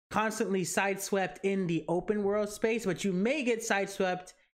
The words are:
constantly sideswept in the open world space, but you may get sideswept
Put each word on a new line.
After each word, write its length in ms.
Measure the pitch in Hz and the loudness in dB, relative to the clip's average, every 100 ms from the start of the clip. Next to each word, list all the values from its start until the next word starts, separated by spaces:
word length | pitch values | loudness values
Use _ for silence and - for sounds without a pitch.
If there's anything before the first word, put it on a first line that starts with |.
| _ | _
constantly 540 | 202 220 220 196 190 | 0 0 0 0 0
sideswept 760 | 175 - 196 196 - 196 185 - | 0 0 0 0 0 0 0 -2
in 220 | 196 196 175 | -2 0 0
the 180 | 165 - | 0 0
open 340 | 170 175 214 | -2 0 0
world 260 | 196 208 208 | 2 0 -2
space, 360 | 208 226 233 190 | -2 0 0 0
but 180 | 170 | 0
you 80 | 196 | 0
may 300 | 180 214 302 | 2 2 2
get 200 | 247 226 | 0 0
sideswept 720 | - 202 196 - 185 180 - - _ _ | 0 0 0 0 0 0 -6 -20 _ _